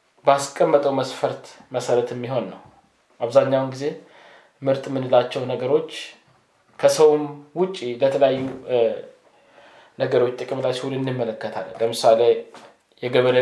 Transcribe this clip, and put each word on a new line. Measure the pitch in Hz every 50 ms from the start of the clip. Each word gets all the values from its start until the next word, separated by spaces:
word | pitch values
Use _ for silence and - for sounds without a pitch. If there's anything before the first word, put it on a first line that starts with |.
| _ _ _ _ -
ባስቀመጠው | 139 139 143 - - - - 170 160 151 143 139 139 135
መስፈርት | 135 127 - - - - - - - - - - - - -
መሰረት | 131 123 - - 123 123 120 -
የሚሆን | 123 123 120 123 135 120 101
ነው። | 92 - - - - _ _ _ _ _ _ _ _ _ -
አብዛኛውን | 127 120 123 135 131 131 135 131 135 131
ጊዜ | 123 127 139 156 180 - - _ _ - - - - - _ _ _ -
ምርጥ | 135 135 135 135 -
የምንላቸው | 143 135 131 127 123 127 123 120 - - 135 127
ነገሮች | 127 127 120 127 127 147 160 160 - - - - - - _ _ _ _ _ _ _ _ _ _ _ _ -
ከሰውም | - 139 139 151 156 151 151 147 147 143 - - - - -
ውጪ | 165 190 190 - - 123 123 120
ለተለያዩ፣ | 120 135 135 135 135 135 135 131 131 131 131 - - -
እ፣ | - 127 120 113 110 104 - - - - _ _ _ _ _ _ _ _ - - - - - - _ _ -
ነገሮች | 131 127 131 123 123 123 123
ጥቅም | - 127 - 135 135
ላይ | 135 127 123
ሲውል | - 139 135 131
እንመለከታለን። | 131 131 131 127 123 117 113 107 - - 107 - 104 92 - -
ለምሳሌ | - 113 117 120 - - 120 113 113 117 117 113 113 - - - - - - _ _ _ _ _ - 127
የገበሬ | 120 123 127 123 127 123 123